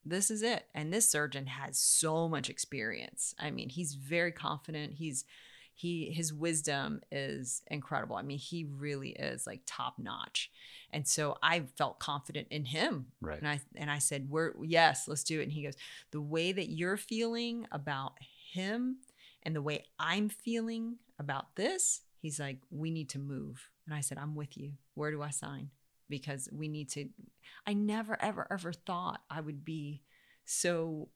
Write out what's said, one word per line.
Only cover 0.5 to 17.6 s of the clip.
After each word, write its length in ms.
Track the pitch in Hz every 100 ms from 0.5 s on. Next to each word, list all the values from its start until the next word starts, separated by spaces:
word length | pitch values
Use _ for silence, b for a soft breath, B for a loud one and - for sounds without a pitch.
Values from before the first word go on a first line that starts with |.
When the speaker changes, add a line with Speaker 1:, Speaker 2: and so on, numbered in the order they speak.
| 226 -
Speaker 1:
And 180 | - 151
this 160 | 202 -
surgeon 380 | 151 147 139 135
has 320 | 131 139 131
so 500 | - - 160 160 165
much 200 | 151 123
experience. 840 | 135 - 139 110 67 - - - -
I 120 | 147
mean, 180 | - -
he's 260 | 135 160
very 380 | 139 135 170 175
confident. 640 | 165 156 147 - 156 147
He's, 300 | 147 160 131 - B B B B
he, 380 | - 175 170 156
his 220 | 165 165
wisdom 680 | 151 165 156 147 139 143 - -
is 520 | 143 135 139 127 - -
incredible. 480 | 147 135 139 - 101
I 60 |
mean, 160 | 139 143
he 260 | - 170
really 460 | 151 139 147 139 135
is, 360 | - 139 123 -
like, 160 | -
top 340 | - - 127 -
notch. 520 | 113 - - - - B B B B
And 160 | 151 139
so 300 | - 147 -
I 180 | 156 170 135 -
felt 220 | 139 -
confident 480 | - 143 - 147 127
in 160 | 151 131
him. 460 | 156 277 170 127 -
Speaker 2:
Right. 180 | - 151
Speaker 1:
And 100 | 147
I, 120 | 143 - -
and 140 | 147
I 80 | 147
said, 300 | - 143 139
"We're, 240 | 156 165 -
yes, 420 | 160 165 165 135 -
let's 160 | 143
do 160 | - 160
it." 40 |
And 80 | -
he 100 | 151
goes, 140 | 143 139 B B B
"The 100 | 151
way 320 | 147 160 175
that 160 | 190 175
you're 260 | 160 180 202
feeling 720 | - 226 233 233 240 233